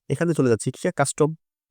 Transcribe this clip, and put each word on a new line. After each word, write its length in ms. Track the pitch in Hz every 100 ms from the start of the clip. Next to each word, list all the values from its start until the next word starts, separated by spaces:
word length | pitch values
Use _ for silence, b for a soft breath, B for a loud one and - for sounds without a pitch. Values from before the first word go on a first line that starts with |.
| -
এখানে 200 | 139 170
চলে 140 | 151 131
যাচ্ছি 160 | 110 -
কি 100 | - 185 -
কাস্টম। 300 | 143 - 151 160 _ _ _